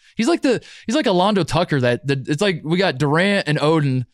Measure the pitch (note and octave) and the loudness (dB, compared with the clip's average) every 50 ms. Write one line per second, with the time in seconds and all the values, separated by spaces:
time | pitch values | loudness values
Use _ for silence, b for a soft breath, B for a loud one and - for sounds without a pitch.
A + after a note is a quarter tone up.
0 | b b b - A3+ C#4 E4+ - - C#4 A3+ - B B B B B - A3+ D#4 | b b b -2 0 0 0 2 2 0 0 0 B B B B B -2 -2 0
1 | - A#3+ F#3 F3 F3+ G#3 G#3+ G3 D#3+ - - D#3+ F3+ - D3+ C#3 B2 A#2+ B2 A#2+ | 2 2 2 2 2 2 2 0 0 0 0 -2 0 0 0 0 2 0 0 -2
2 | - C#3 C#3 C3+ A2 - C#3 D3 G#3 G3+ F3+ - - D#3 E3+ F3+ G3 F3+ C#3 B2+ | -2 -4 -4 -4 -2 -4 -2 0 0 -2 -2 -4 -4 -4 -2 0 0 -2 -2 -2
3 | D3+ C#3+ D3 E3 F#3 G3+ G3+ G3 - D3+ D3 - C#3+ D3+ E3 D#3+ C#3+ C#3 C3 B2+ | -2 0 2 2 2 2 0 0 0 -2 -2 0 2 2 2 2 2 0 0 -2
4 | A#2+ - | -4 -6